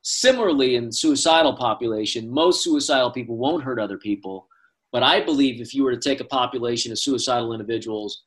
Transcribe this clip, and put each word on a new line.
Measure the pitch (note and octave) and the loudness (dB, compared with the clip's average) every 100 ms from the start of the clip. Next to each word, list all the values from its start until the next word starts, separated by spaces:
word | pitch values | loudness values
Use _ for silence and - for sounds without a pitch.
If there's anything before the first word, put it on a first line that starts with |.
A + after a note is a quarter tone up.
Similarly, | - - B3+ B3+ G#3 D3 C3 B2 | -4 2 4 4 2 2 2 2
in | A#2 | -2
suicidal | - D#3+ C#3 E3 E3 D#3 | -2 2 2 4 6 4
population, | A2+ B2 G#2+ A#2 A2 G#2+ A#2+ A2+ | 2 -2 -2 -2 -2 -2 -4 -4
most | C3 E3+ F3 | 2 2 2
suicidal | F3 D3+ C#3 C#3 B2 | 0 0 2 2 2
people | B2 A#2 A#2 | -2 -8 -4
won't | C3 E3 | -2 -2
hurt | C3 A#2+ | -4 -4
other | G#2 G2 | -4 -6
people. | G#2 G2+ F#2+ F#2+ _ _ _ _ _ | -4 -6 -6 -14 _ _ _ _ _
But | A#2+ | 0
I | B2+ F#3 | 4 2
believe | G#3+ C#3+ C3+ A#2 | 2 2 2 0
if | A#2 | -8
you | C3+ | -2
were | C3+ | 0
to | A#2+ C#3+ | 0 -2
take | C3+ | -4
a | |
population | A#2 C3+ B2 B2 A#2+ A#2+ A#2 | -2 -2 -2 -2 -2 -2 -4
of | A2 | -4
suicidal | - B2+ - B2 A#2 | -2 0 0 -2 -2
individuals | A2+ G#2 A2+ A2+ G#2+ G#2 - | -6 -4 -6 -4 -6 -6 -12